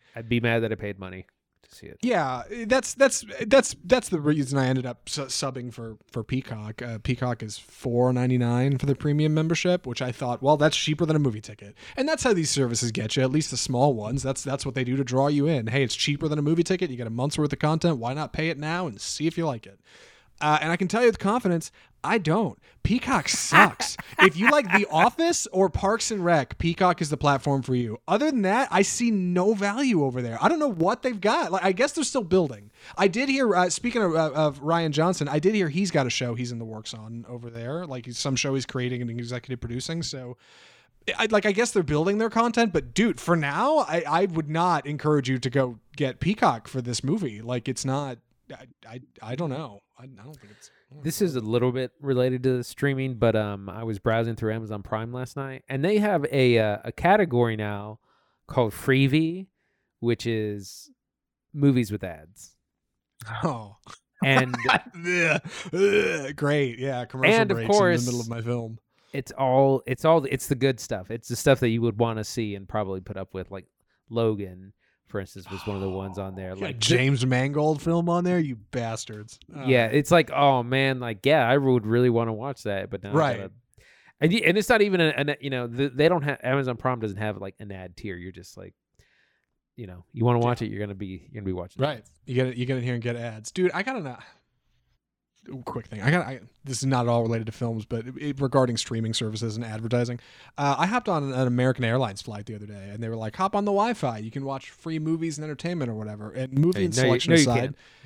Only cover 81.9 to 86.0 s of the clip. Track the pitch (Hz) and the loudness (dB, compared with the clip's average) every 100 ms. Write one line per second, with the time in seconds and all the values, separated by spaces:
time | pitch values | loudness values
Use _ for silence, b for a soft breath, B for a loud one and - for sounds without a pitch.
81.9 | 120 123 117 113 107 135 131 107 98 98 | 4 4 4 0 -4 -8 -8 -6 -6 -6
82.9 | 98 101 151 147 107 95 - _ _ b | -8 -2 0 0 -2 -8 -16 _ _ b
83.9 | b b b 160 214 160 202 202 226 202 | b b b 2 4 2 2 4 4 4
84.9 | 185 160 131 143 143 139 127 120 120 139 | 4 2 2 -2 -4 -4 -6 -4 -2 -2
85.9 | 127 | 4